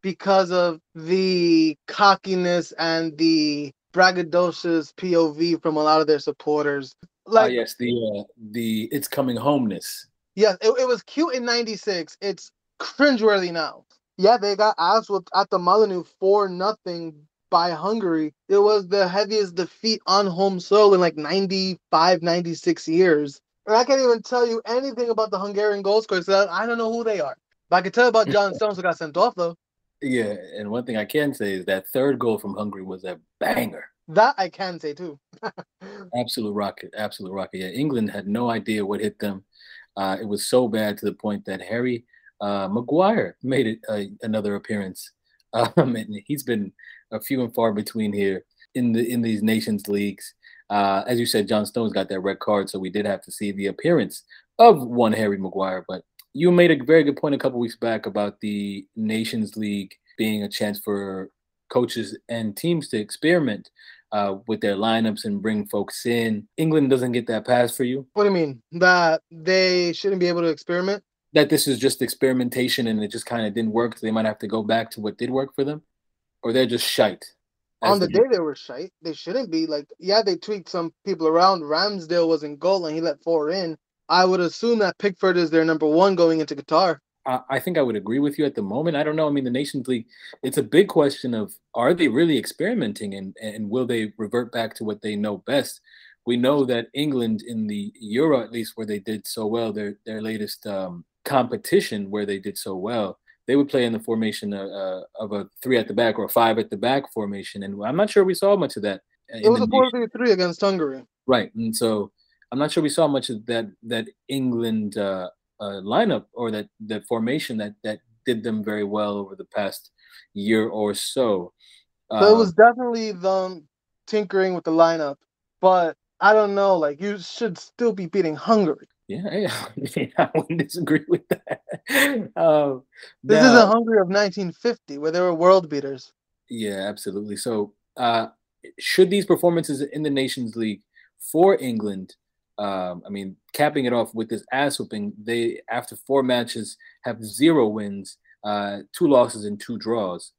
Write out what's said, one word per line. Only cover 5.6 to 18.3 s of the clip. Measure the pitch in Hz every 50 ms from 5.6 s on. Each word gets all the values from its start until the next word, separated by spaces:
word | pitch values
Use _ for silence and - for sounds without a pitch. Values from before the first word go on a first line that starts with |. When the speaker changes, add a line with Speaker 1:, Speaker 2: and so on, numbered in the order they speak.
| _ 165 156
Speaker 1:
a | 151
lot | 151 156 156 156
of | 156
their | 147 156 143
supporters. | 143 151 147 _ - - 147 147 147 147 143 143 135 131 - _ - _ _ _ _
Speaker 2:
Ah, | 196
Speaker 1:
Like, | 214 226 220 -
Speaker 2:
yes, | 123 120 113 - - _
the, | 123 120
uh, | 120 120 113 107 104 101 101 _ _ _ 113 107
the | 104 117 117 113 110 107 110 110
"it's | - 143 143 -
coming | - - 135 127 120
homeness." | 113 113 143 147 139 123 107 92 82 - - - - - _ _ _ _ _ _
Speaker 1:
yes, | 190 208 214 185 185
it, | 208 220 262 254
it | 262
was | 254 247 202
cute | - - - 277 320 339 302
in | 262 240
ninety-six. | 240 240 240 240 226 220 196 - 214 196 175 156 - - _
It's | - 202 185 - - - _ _ _ _ _ _
cringeworthy | - - - - 277 294 269 214 214 220 208 196 185 175
now. | 165 165 156 139 - - _ _ _ _ _ _ _
Yeah, | - 185 202 240
they | 240 196 202 202
got | 190 214 214 208 -
ass | 165 175 202 226 208 -
whooped | 202 190 180 - -
at | 180 202 _
the | 208 185
Molineux | 175 180 190 214 220 208 190 180 160 _ _ _
four | 190 190 202 208 202 190
nothing | 180 175 185 208 220 _ _ 190 175 170 165 165 151 147 151 _ _ _ _ _
by | - 170 170 175
Hungary. | 170 151 160 196 220 226 202 175 165 160 156 151